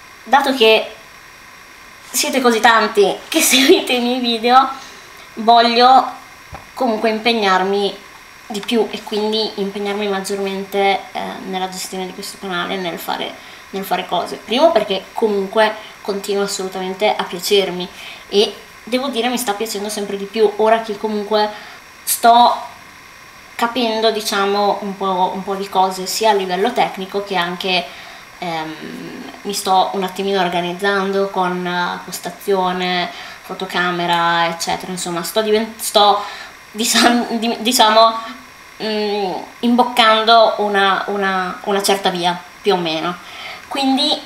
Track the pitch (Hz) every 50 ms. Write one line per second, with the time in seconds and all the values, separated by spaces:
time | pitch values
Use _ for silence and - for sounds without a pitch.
0 | - - - - - 220 240 285 285 277 262 254 220 220 220 - - - - -
1 | - - - - - - - - - - - - - - - - - - - -
2 | - - - - - 294 254 262 254 240 233 220 233 233 226 220 214 208 - 208
3 | 196 180 - - - - - 320 - - 247 262 269 294 381 311 269 - 254 247
4 | 240 240 247 262 247 233 233 214 220 240 247 262 - - - - - - - -
5 | - - - - - - - 233 214 226 233 233 233 240 233 233 247 254 262 262
6 | - - - - - - - - - - - - - - - - 262 233 214 214
7 | 226 226 214 214 220 240 233 226 202 190 185 185 185 196 196 202 202 190 - -
8 | - - - - - - - - - - 226 202 - - 240 220 196 - - -
9 | - - 220 208 214 214 214 220 214 - - 208 196 196 - 208 202 202 202 208
10 | 208 202 196 196 190 196 202 196 196 196 196 190 196 196 - 202 196 196 190 -
11 | - - - - 196 190 185 - - 190 185 185 185 185 185 185 - - 190 185
12 | 185 180 180 - 196 - - - - 196 180 175 175 175 190 190 185 170 170 185
13 | - - - - - - - - - - - - - - - 190 196 - 180 180
14 | 180 - 180 170 - - 202 - - 214 214 262 320 339 330 240 - - - -
15 | - - - - 226 214 202 202 190 190 - 220 214 214 - - - - - -
16 | - - 196 196 196 - 196 196 202 196 - - 190 185 185 190 185 185 190 185
17 | 214 202 - - 196 - 196 180 - - 208 196 185 185 175 180 180 180 - -
18 | - - - - - - - 202 226 214 - - - - - - - 220 240 254
19 | 269 285 - 226 233 247 254 233 - 202 202 202 226 220 - 196 202 208 202 208
20 | 202 202 202 196 196 196 - 226 214 208 - - 214 220 226 226 220 - 202 -
21 | - 214 214 208 202 208 214 208 214 208 214 - - - - - - - - -
22 | - - - - - 233 233 240 240 - - - - - - - - - - -
23 | - - - - - - - - - - - - 233 233 - 254 240 220 220 220
24 | 220 226 208 214 214 - 214 196 196 196 202 208 208 196 175 - 214 202 190 196
25 | 196 190 190 180 185 - - 196 185 202 196 190 202 196 - 190 185 190 190 190
26 | 185 - - - 220 220 208 196 190 180 180 185 208 247 240 202 170 170 - 196
27 | 190 185 - 202 202 - 196 180 175 175 185 180 - 190 185 175 - - - -
28 | - - - - - - - - 180 175 165 160 156 160 156 156 156 - - 175
29 | 170 160 - - - - - - - 202 196 - - 196 185 185 - - - 202
30 | 185 190 - - 196 196 196 190 180 180 185 175 175 175 175 180 202 202 202 196
31 | 190 196 196 196 196 196 - 190 180 180 180 180 180 175 175 175 175 180 185 185
32 | - 190 175 - - 175 - - - 202 196 190 185 180 180 180 180 180 180 175
33 | 170 170 - - - - - - - - 190 - 190 - - 180 180 180 180 170
34 | 175 175 170 170 170 170 170 170 170 165 170 - - 180 165 - - 185 185 180
35 | - 180 170 165 165 - - 220 214 214 214 214 226 220 - - - - - 214
36 | 208 208 196 - - - - - - - - - - - - 208 240 240 226 226
37 | 233 240 240 240 226 - 233 220 220 233 226 - 220 240 247 - 220 214 220 226
38 | 226 226 226 226 226 233 247 - - - - - - - - - 208 220 214 214
39 | 214 208 202 208 196 185 160 - - - - - 240 240 240 233 247 247 - -
40 | 226 220 220 220 220 220 233 226 220 - - - 208 208 202 196 196 196 190 -
41 | - - 202 202 196 190 190 185 185 180 - - - 208 202 196 202 - 196 196
42 | 196 190 180 180 170 175 175 170 - - - - - 208 190 180 175 160 156 160
43 | 160 175 180 - - - - - - - - - - - - 277 269 269 269 269
44 | 294 302 277 - -